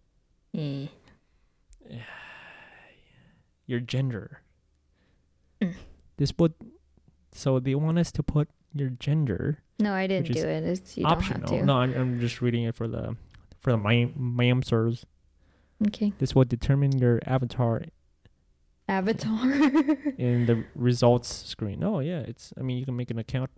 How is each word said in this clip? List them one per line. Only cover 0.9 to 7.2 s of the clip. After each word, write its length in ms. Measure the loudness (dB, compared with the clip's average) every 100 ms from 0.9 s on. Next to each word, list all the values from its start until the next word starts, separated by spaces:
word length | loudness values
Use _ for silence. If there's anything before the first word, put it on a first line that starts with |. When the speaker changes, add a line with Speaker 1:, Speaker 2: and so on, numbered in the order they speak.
| -14 _ _ _ _ _ _ _ -20 -18
Speaker 2:
<sighs> 100 | -16 -16 -18 -18 -20 -20 -20 -20 -20 -20 _ _ _ _ _ _ _ -6
Your 140 | -6
gender. 640 | -4 -2 -2 -4 -10 -18 _ _ _ _ _ _ _ _ _ _ _ _
Speaker 1:
Mm. 120 | -4 -4 -14 -20 _ -4
Speaker 2:
This 140 | -2 2
would, 160 | 2 0 -12 -20 _ _ _ _